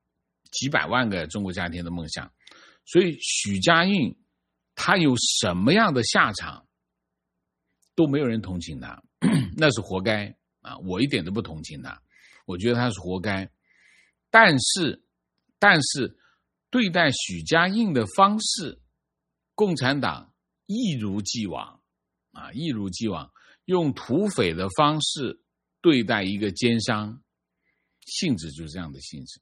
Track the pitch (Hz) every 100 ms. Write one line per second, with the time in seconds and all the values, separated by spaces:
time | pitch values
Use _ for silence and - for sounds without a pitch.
0 | _ _ _ _ _ - 135 143 78 120
1 | 117 92 78 104 98 90 87 87 85 87
2 | 80 82 - _ - - - _ - 170
3 | 185 139 - - 104 98 92 165 185 202
4 | 110 - _ _ _ _ _ - - 190
5 | 151 123 - - 104 87 110 196 214 131
6 | 113 196 135 101 - - _ _ _ _
7 | _ _ _ _ _ _ _ _ _ -
8 | 156 143 131 113 95 90 82 69 - -
9 | _ _ - 165 101 143 156 110 - 95
10 | 104 107 104 - _ _ - - 92 92
11 | 139 127 82 101 - 78 76 76 - -
12 | _ _ _ _ - 90 113 120 123 98
13 | 87 92 104 95 92 _ _ _ _ _
14 | _ _ _ 226 214 139 - 196 147 -
15 | _ _ _ _ _ _ 202 170 127 147
16 | 117 - _ _ _ _ _ 254 202 175
17 | 156 - - 87 80 165 180 208 214 131
18 | 104 - 196 214 - - 143 - _ _
19 | _ _ _ _ _ - 208 156 123 143
20 | 113 69 - _ _ _ - 214 226 135
21 | 107 101 98 123 101 69 - - _ _
22 | _ _ _ - - 214 165 110 98 92
23 | 110 85 - _ _ _ - 180 156 120
24 | - 143 208 - 92 82 95 123 147 156
25 | 139 156 117 - _ _ _ _ 175 135
26 | 104 110 95 101 104 90 120 117 107 107
27 | 107 120 _ _ _ _ _ _ _ _
28 | - - 180 101 80 71 80 87 82 67
29 | - 71 - -